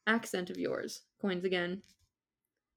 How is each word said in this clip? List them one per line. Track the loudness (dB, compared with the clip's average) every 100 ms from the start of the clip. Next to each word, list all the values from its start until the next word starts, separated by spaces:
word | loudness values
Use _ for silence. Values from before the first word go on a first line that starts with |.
| 0
accent | 2 2 -4 -2
of | -2
yours." | 0 0 -4 -10 -14 _
Coins | -2 0
again. | 2 2 2 -2 -8 _ _ _ _ _ _ _ _